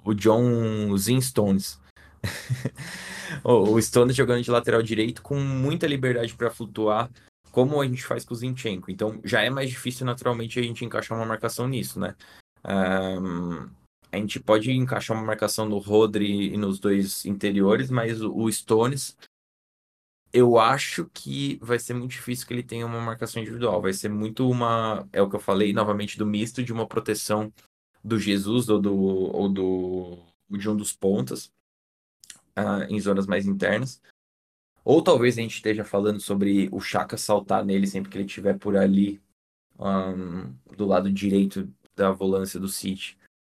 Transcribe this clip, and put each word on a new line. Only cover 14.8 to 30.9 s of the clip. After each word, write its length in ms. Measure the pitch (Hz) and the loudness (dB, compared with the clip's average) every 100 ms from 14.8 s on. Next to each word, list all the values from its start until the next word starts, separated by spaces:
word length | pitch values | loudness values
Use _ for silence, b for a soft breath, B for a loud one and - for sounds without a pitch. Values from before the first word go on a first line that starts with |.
| 127 110 - 110 | 0 -2 -4 -4
uma 100 | 110 | -4
marcação 420 | 107 104 - 110 | -2 -2 -2 -2
no 100 | 101 | -2
Rodri 760 | 98 107 110 104 101 101 98 | 2 6 6 4 0 0 -2
e 40 | 101 | -2
nos 220 | 98 98 | -2 0
dois 460 | 104 101 98 - 98 | 2 2 0 -4 -6
interiores, 640 | 98 104 101 98 113 131 | -4 0 2 4 4 2
mas 320 | 127 113 110 | -2 -2 -2
o, 120 | 110 - | -4 -2
o 160 | 113 | -2
Stones, 640 | 104 - 110 120 139 - - B _ _ _ _ _ _ _ _ _ _ | -2 2 4 4 0 -6 -12 B _ _ _ _ _ _ _ _ _ _
eu 260 | 123 123 117 | 6 8 8
acho 500 | 113 139 - - 170 | 6 2 -2 -6 -8
que 440 | - 139 135 139 - | -12 -10 -6 -4 -6
vai 180 | 113 120 | -2 -2
ser 140 | - | -2
muito 180 | 120 127 | -6 -6
difícil 340 | 127 - 123 - | -8 -8 -8 -6
que 80 | |
ele 100 | 123 | -8
tenha 220 | 123 117 117 | -8 -8 -6
uma 140 | 117 | -6
marcação 420 | 117 113 117 - | -6 -6 -6 -6
individual. 400 | 110 120 120 92 | -8 -2 0 2
Vai 120 | 95 | 0
ser 160 | 98 104 | -2 -4
muito 400 | 104 107 110 127 | -4 -4 0 2
uma, 580 | 123 117 117 110 107 - | 2 2 2 0 -2 -2
é 80 | 95 | 2
o 80 | 98 | 2
que 60 | 101 | 0
eu 40 | |
falei 320 | - 98 104 | 0 2 4
novamente 460 | 107 107 101 104 - | 2 2 0 -2 -4
do 80 | 104 | -2
misto 360 | 104 117 - | 0 -2 -4
de 120 | 120 | -4
uma 140 | 113 107 | -4 -4
proteção 640 | 113 104 104 - 107 107 - b _ _ _ | -2 -2 -2 0 -2 -2 -8 b _ _ _
do 160 | 104 113 | -2 0
Jesus 480 | 98 101 98 123 117 | 2 0 2 0 4
ou 120 | 107 | 2
do, 140 | 98 | 2
ou 540 | 98 95 95 92 - 98 | 2 2 2 0 0 0
do, 680 | 98 92 92 92 92 90 87 85 _ - | 0 0 0 -2 -6 -8 -14 -20 _ -10
de 200 | 101 104 | -6 -2
um 60 | 104 | -2
dos 160 | 104 | -4